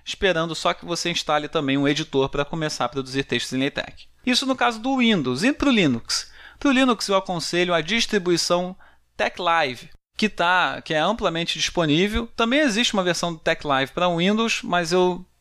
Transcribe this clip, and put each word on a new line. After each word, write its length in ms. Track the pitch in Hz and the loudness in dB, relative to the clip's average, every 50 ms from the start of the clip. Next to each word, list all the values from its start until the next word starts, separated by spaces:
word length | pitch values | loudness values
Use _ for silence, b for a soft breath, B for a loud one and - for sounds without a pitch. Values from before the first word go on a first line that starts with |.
| B | B
esperando 480 | - - - 202 190 175 160 165 170 160 | -14 -6 0 2 2 2 2 0 -2 -4
só 220 | - - 180 - | -2 -2 -2 -2
que 100 | - - | -2 -4
você 240 | 175 170 165 - 175 | -6 -6 -4 -4 -4
instale 400 | 170 - - - 151 151 147 147 | -4 -4 -2 0 0 0 0 0
também 280 | - 160 147 135 135 | -2 -2 0 2 2
um 100 | 143 143 | 2 2
editor 420 | 143 147 151 156 - - 135 135 131 | 2 2 0 -2 0 0 0 0 2
pra 160 | - 143 143 | 0 -4 -4
começar 400 | - 165 165 156 151 - - 127 | -4 -4 -4 -4 -4 -2 -4 -4
a 40 | 120 | -4
produzir 340 | - 135 131 131 131 135 135 | -2 -6 -8 -4 -4 -4 -2
textos 300 | - 123 120 - - 123 | -2 -2 -4 -2 -4 -2
em 100 | 131 135 | -2 -2
LaTeX. 440 | 143 - - - - - - - - _ _ - | -2 -2 -6 -8 -8 -12 -18 -20 -20 _ _ -2
Isso 220 | 247 247 - 277 | 0 0 0 0
no 100 | 262 262 | -2 0
caso 240 | - 247 240 233 220 | 0 0 0 0 -2
do 180 | 220 269 269 | -4 -2 0
Windows. 460 | 254 240 226 214 175 131 127 127 131 190 | 2 4 4 4 2 2 0 -2 2 0
E 80 | 262 | 0
pro 200 | 302 - - 285 | 0 2 2 2
Linux? 600 | 247 214 180 143 123 117 - - - - - B B B B B B B | 4 4 4 2 2 0 -2 -4 -6 -6 -6 B B B B B B B
Pro 120 | - 285 | 0 2
Linux 360 | 254 254 269 254 226 - - | 4 4 4 2 2 0 0
eu 80 | - 196 | 0 0
aconselho 580 | 190 190 - 180 165 156 - - 175 180 180 175 | 0 0 0 -4 -4 -4 -2 0 0 2 2 2
a 80 | 165 | 0
distribuição 920 | 156 160 214 233 - - 214 202 170 175 175 160 - - 175 175 180 180 185 b b b b b b _ _ | 0 0 -2 -2 0 0 0 0 2 2 0 2 2 2 0 0 0 -4 -8 b b b b b b _ _
TechLive, 720 | - - 240 - - 180 170 165 165 156 135 123 - 175 - - - _ _ _ | -2 -2 -2 -2 -2 -2 0 2 2 2 0 -4 -8 -14 -20 -20 -20 _ _ _
que 140 | - 220 202 | -2 -2 -2
tá, 520 | - - 170 175 185 180 165 135 135 - | 0 0 0 2 4 2 2 0 -2 -6
que 120 | - - 160 | -6 -2 0
é 60 | 156 | 0
amplamente 600 | 156 185 226 233 220 175 165 165 170 - - 156 | 2 0 0 0 -2 -2 -2 -2 -4 -4 -4 -4
disponível. 680 | - - - 180 165 151 143 165 190 208 214 233 233 - - | -4 -2 0 0 2 2 4 2 2 2 0 -4 -6 -6 -4
Também 260 | - 226 233 254 294 | -2 0 0 2 2
existe 320 | 311 262 190 214 240 - - | 2 2 2 0 0 0 0
uma 100 | 202 180 | 0 0
versão 300 | 175 170 - - 175 165 | 0 0 0 -2 -4 -6
do 60 | 160 | -4
TechLive 520 | - 170 165 - - 151 135 131 139 160 | -2 -2 -2 -2 0 0 2 2 0 -2
pra 160 | - 170 175 | 0 0 0
Windows, 540 | 180 175 165 175 196 214 220 226 226 - - - | 2 2 2 2 2 2 2 0 0 -2 -4 -2
mas 280 | - 175 175 175 160 | -2 0 0 0 2
eu 340 | 175 185 180 180 180 180 185 - _ _ | 2 2 4 2 0 -4 -10 -18 _ _